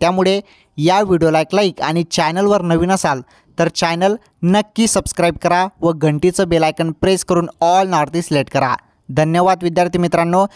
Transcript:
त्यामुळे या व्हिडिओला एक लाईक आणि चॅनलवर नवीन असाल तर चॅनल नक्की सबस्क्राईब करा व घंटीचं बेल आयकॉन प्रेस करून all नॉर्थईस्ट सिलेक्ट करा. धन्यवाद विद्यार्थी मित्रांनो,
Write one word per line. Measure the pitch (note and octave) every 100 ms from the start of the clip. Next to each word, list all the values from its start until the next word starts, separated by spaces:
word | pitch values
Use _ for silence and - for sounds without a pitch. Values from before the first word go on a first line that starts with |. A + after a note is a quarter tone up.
त्यामुळे | E3+ F#3 F#3 G3 - _ _ -
या | D#3+ G3
व्हिडिओला | G3+ F3 D#3+ D#3+
एक | D#3
लाईक | F#3+ G3 -
आणि | C#3 E3 E3
चॅनलवर | - D#3 F3 G3+ G3+
नवीन | F3 E3 F3+
असाल | F#3+ D#3+ C3+ - _ _ -
तर | E3
चॅनल | - E3+ E3+ G3 A3 _ -
नक्की | E3+ G#3 G#3 - A3+
सबस्क्राईब | G3 - - E3+ D#3
करा | E3+ F3 F#3 -
व | E3+
घंटीचं | D#3+ D3+ D3 F3+ F#3+ F3+
बेल | E3
आयकॉन | D#3 D#3 E3
प्रेस | D3+ F#3 F#3
करून | - F3
all | E3+ - E3+ F#3 F#3+
नॉर्थईस्ट | E3 D3 E3 -
सिलेक्ट | D3 -
करा. | C#3 C3 - _ _ -
धन्यवाद | C3+ D#3 E3+ F#3 F3+
विद्यार्थी | F3 E3 F3 F3
मित्रांनो, | E3+ E3+ E3+ F3+ G3+